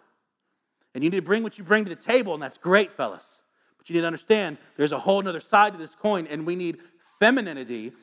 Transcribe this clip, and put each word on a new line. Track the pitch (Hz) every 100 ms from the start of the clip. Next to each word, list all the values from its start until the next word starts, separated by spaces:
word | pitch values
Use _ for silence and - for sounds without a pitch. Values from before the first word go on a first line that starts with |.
| _ _ _ _ _ _ _ _ _
And | -
you | 156
need | 190
to |
bring | 156 214
what | 220 -
you |
bring | 175 214
to | 196
the | 160
table, | - 247 202
and | 156
that's | 139 -
great, | 175 196 196
fellas. | - 117 90 - - _ _ _ _
But | -
you |
need | 170
to | 165
understand | 160 - 214 180 147 _ -
there's | 147
a | 139
whole | - 196
nother | 196 160
side | - 202 208
to | 185
this | 156
coin, | - 214 196 160
and | 151 160
we | 180
need | 175 165 - _ _ -
femininity | 214 269 190 139 120 117 113 -